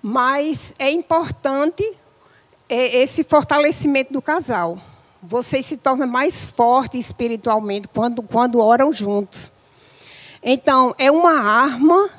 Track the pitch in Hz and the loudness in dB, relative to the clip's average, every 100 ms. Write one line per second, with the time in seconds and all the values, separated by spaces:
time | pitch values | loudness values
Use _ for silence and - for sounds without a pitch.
0 | 208 254 254 277 302 294 - - 277 330 | -2 0 0 0 -2 -4 -6 -2 -2 -2
1 | - 330 339 - 277 277 302 - 427 381 | -2 -2 -2 -6 -4 -2 -2 -2 -6 -6
2 | _ _ _ _ _ _ _ 233 254 247 | _ _ _ _ _ _ _ -2 0 2
3 | 254 - 294 302 - 285 294 320 302 269 | 0 0 2 2 2 0 0 0 0 0
4 | 262 269 - 320 - 214 170 180 - - | -2 -6 -4 -4 -2 -4 -4 -6 -16 -20
5 | _ _ 175 233 240 269 254 294 269 262 | _ _ -6 -6 -2 -4 -4 -4 -2 0
6 | 262 247 294 - - - 240 254 240 247 | -2 -2 -2 -4 -8 0 2 2 0 -6
7 | - - 233 226 233 220 208 202 196 - | -8 -6 -6 -4 -2 -2 -2 -8 -6 -4
8 | 240 240 214 226 247 233 220 240 277 262 | -2 -4 -4 0 2 2 4 4 4 0
9 | 202 202 196 - - _ _ _ - - | -2 -4 -4 -10 -14 _ _ _ -20 -20
10 | - - - - - 262 - 262 254 - | -20 -20 -20 -10 -2 0 2 2 2 2
11 | 262 311 349 311 208 220 269 247 302 359 | 2 4 4 4 2 2 2 2 4 4
12 | 403 | 2